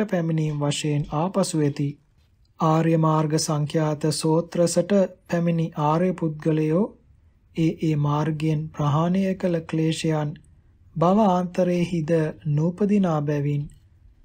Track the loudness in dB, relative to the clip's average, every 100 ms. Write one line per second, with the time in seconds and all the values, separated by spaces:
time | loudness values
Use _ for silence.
0 | -2 -2 0 -2 -2 -2 -2 -2 -2 -2
1 | -2 -2 -2 -2 -2 0 -2 -2 -4 -6
2 | _ _ _ _ _ -2 2 2 2 2
3 | 2 2 2 0 0 -2 -2 0 -2 0
4 | -2 -2 0 0 0 0 0 0 2 2
5 | 2 -2 -6 -2 0 0 -2 -2 0 2
6 | 0 -2 -4 -2 -2 0 2 0 -2 -6
7 | _ _ _ _ _ -2 -2 0 0 0
8 | 0 0 -2 -2 -2 -2 -4 -4 0 2
9 | 2 0 0 -2 -2 -2 -2 -2 0 0
10 | 0 0 -2 -6 -16 -20 _ _ _ 0
11 | 4 4 4 2 0 0 0 0 0 -2
12 | 0 0 0 -4 -2 0 0 0 2 2
13 | 2 0 0 0 0 -2 -4 -12 _ _
14 | -20 _